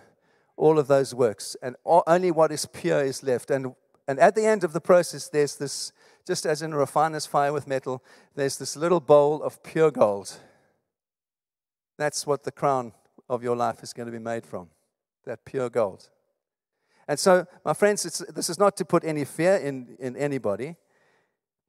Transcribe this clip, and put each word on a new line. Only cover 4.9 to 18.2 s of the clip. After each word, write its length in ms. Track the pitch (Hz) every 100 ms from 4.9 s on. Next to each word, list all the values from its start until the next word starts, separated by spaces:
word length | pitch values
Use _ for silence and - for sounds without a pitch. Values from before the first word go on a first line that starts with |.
| 180 165 147 -
there's 300 | 147 147 -
this, 340 | 139 - - _ _ _ -
just 200 | 175 170
as 160 | 147
in 100 | 160
a 60 | 151
refiner's 480 | 135 151 160 151 -
fire 260 | 151 143
with 160 | 147 139
metal, 340 | 135 - 127 - - _
there's 220 | - 139 -
this 220 | 131 139
little 240 | 170 175
bowl 420 | 131 147 147 151
of 180 | 131 -
pure 300 | - 156 160
gold. 480 | 127 110 101 92 - _ _ _ _ _ _ _ _ _ _ _ _ _ _ _ -
That's 280 | 151 - 151
what 180 | 139 -
the 60 |
crown 400 | - 151 131 117 - _ _ _
of 160 | 123
your 140 | 120 120
life 260 | 120 110
is 80 | 117
gonna 180 | - 117
be 100 | 117
made 260 | 113 117 110
from, 240 | 98 85 _ _ _ _ _ -
that 180 | 113
pure 260 | - 131 123
gold. 380 | 120 104 98 - _ _ _ _ _ _ _ _ _ -
And 100 | 147
so, 260 | 196 180 175 - -
my 80 |
friends, 320 | 156 208 202 175
it's, 140 |
this 300 | -